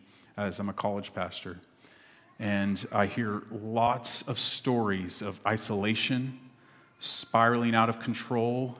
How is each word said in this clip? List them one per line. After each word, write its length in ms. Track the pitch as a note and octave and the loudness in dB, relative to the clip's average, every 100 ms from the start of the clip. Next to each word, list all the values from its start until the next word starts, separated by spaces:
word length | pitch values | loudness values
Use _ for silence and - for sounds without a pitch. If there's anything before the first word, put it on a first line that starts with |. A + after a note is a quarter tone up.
| - - - - | -20 -20 -14 -6
as 240 | G2+ F#2 | -4 -4
I'm 100 | G2+ | -6
a 40 | |
college 400 | - G#2 G2+ F#2+ | -4 -4 -4 -6
pastor. 460 | - F2+ - F#2 E2+ - _ - - - - _ - | -8 -8 -8 -12 -14 -18 _ -20 -20 -20 -20 _ -8
And 440 | G#2+ G2+ G2 F#2+ - | -2 0 0 -2 -2
I 140 | G#2 G2 | 0 0
hear 380 | A#2 G#2+ G#2 - | 0 -4 -4 -8
lots 720 | A2 A2 A#2 A#2+ B2+ - - | -10 -4 2 2 2 2 0
of 160 | - A#2+ | 0 0
stories 840 | - - C3+ A#2+ G#2+ F#2+ F2+ - | 0 0 0 0 2 -2 -4 -6
of 180 | G2+ F2 G2+ | -8 -4 -2
isolation, 960 | A2 - G#2 G#2 A2 - B2+ C3 - - - - - _ - | 0 0 0 0 0 0 0 -2 -8 -18 -20 -20 -20 _ -4
spiraling 800 | - - - A2+ A#2 A#2+ A#2 A2+ | 2 2 4 6 6 6 4 4
out 140 | A2+ | 4
of 100 | A2+ | 2
control, 800 | - A#2 - A#2+ A#2 B2 C3 A#2+ | -4 -4 -2 0 0 0 -4 -8